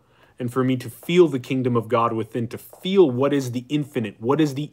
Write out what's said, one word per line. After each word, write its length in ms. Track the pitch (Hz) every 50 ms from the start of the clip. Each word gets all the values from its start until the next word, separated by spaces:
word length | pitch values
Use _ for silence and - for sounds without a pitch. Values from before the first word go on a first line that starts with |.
| _ _ _ _ _ _ _ -
and 140 | 127 120 123
for 100 | 131 127
me 140 | 127 131
to 120 | 127 123 120
feel 380 | - - - - 175 180 175
the 140 | 156 135 131
kingdom 340 | 120 - 139 131 123 127 120
of 140 | 120 107 107
God 240 | 123 117 117 117 113
within, 340 | 113 107 - - 127 113
to 120 | 113 - 101
feel 520 | - - - - - 185 190 196 180 143
what 220 | 120 123 135 143 143
is 180 | 139 131 123
the 140 | 117 123 120 -
infinite, 460 | 151 151 147 - - 131 113 101 95 -
what 200 | 110 117 139 147
is 140 | 156 147 135
the 140 | 131 151 147